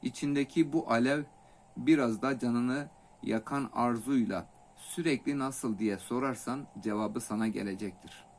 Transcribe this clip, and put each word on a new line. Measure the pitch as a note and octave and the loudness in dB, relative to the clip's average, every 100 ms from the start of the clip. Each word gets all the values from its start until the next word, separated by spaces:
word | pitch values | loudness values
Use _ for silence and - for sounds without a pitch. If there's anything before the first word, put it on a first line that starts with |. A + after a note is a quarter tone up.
İçindeki | B2+ - C#3+ C#3+ C3+ - D#3 | -6 -4 0 0 0 2 2
bu | D#3+ D#3 | 2 2
alev | A#2 B2 D3 D3 - - - - - | 4 4 2 -2 -12 -20 -20 -18 -4
biraz | B2 D#3 A#2+ A2 | 4 6 6 2
da | C3 C3+ | 0 0
canını | B2 A#2+ B2 C3+ D3 - - - | 2 2 2 0 -4 -12 -20 -10
yakan | - A2+ - C#3 C3 | -2 -2 -2 -4 -2
arzuyla | - A#2+ A#2 A2 C#3 G#2+ G2 - - - - | 0 2 2 2 2 2 -2 -6 -18 -20 -20
sürekli | - - E3 C3 - C#3+ | -10 -2 0 0 0 -2
"Nasıl?" | C3+ C3 B2+ G2+ | -2 -4 -4 0
diye | G#2+ G2 | 0 0
sorarsan | - A#2+ C3+ A#2+ - C3 - G2+ | -2 -2 0 -4 -4 -6 -8 -6
cevabı | A2 G#2+ G#2+ A2 | -2 -2 -2 -4
sana | - G#2+ A2 | -4 -2 0
gelecektir. | G#2 G2+ F#2+ G#2 F#2 - - - | 0 -4 -4 -8 -8 -18 -20 -20